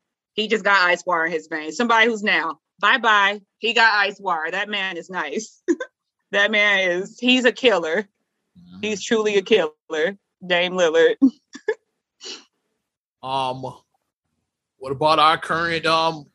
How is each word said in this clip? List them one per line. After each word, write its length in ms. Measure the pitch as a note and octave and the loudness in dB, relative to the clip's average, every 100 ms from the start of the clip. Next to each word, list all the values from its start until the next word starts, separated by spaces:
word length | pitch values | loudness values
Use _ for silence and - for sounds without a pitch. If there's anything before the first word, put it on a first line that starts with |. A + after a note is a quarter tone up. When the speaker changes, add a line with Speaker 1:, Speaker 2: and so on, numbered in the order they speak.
| _ _ _ | _ _ _
Speaker 1:
He 140 | - G#3+ | -8 -4
just 160 | G#3+ | -2
got 240 | G3 G3 F3 | 2 2 2
ice 160 | F3 F3+ | 0 -2
water 200 | E3 E3 | -2 -2
in 60 | |
his 160 | D#3+ - | -4 -6
veins. 300 | D#3 D#3 D#3 | -10 -6 -4
Somebody 300 | A#3 A3+ A#3 | 0 2 2
who's 160 | G#3+ | 0
now, 360 | G3+ E3+ D#3+ - _ - | -2 0 -2 -8 _ -2
bye-bye. 640 | G3+ B3 A3+ G#3 G3 G#3 _ _ | 0 2 2 2 2 -2 _ _
He 140 | A3 | -2
got 180 | A#3 A3+ | 2 2
ice 260 | G#3 G3+ G3 | 2 -2 -4
water. 320 | G3 D#3+ D#3+ | -6 -4 -4
That 180 | F#3 G#3 | -6 -6
man 280 | G#3 F#3+ E3+ | -6 -6 -8
is 120 | F3+ | -10
nice. 520 | F3+ D3+ G3+ - _ - | -8 -6 -8 -10 _ -6
<laughs> 80 | E4 B4+ _ _ _ _ | -4 -6 _ _ _ _
That 160 | G3+ G#3 | 0 2
man 400 | G#3+ G#3 G3 F#3 | 2 2 2 0
is, 300 | F3 G3+ - | -2 -6 -4
he's 240 | B3 B3+ | 0 2
a 80 | A#3+ | 2
killer. 520 | - B3 F#3 D#3+ F#3 | 2 2 2 0 -4
Speaker 2:
Mm-hmm. 760 | G3+ _ _ _ _ _ F3 F#3 | -6 _ _ _ _ _ -20 -10
Speaker 1:
He's 220 | G#3 G#3 | -8 -6
truly 320 | - A3+ G#3+ G3+ | -2 0 2 0
a 60 | |
killer. 320 | F#3 G3+ D#3 - - D#3 F3 G3 _ _ F#3 | 2 2 0 -6 -8 -4 -4 -4 _ _ -2
Dame 260 | F3 F3+ | -2 0
Lillard. 420 | F#3 E3 E3 D#3+ - | 0 2 4 4 4
<laughs> 60 | C4 - _ - - - _ _ _ _ - - _ _ _ _ _ _ _ _ | 2 2 _ -12 -8 -8 _ _ _ _ -18 -18 _ _ _ _ _ _ _ _
Speaker 2:
Um, 380 | C3 C3+ C3 C3 B2+ - _ _ _ _ _ _ _ _ _ - | -6 -4 -4 -6 -10 -14 _ _ _ _ _ _ _ _ _ -14
what 140 | C3 | -10
about 280 | C3+ D3+ D#3 | -2 0 4
our 180 | D#3 E3 | 4 2
current, 480 | - E3 E3+ E3 D#3+ | -2 -2 -2 -2 0
um, 400 | E3 E3 D#3 - | 0 0 -4 -12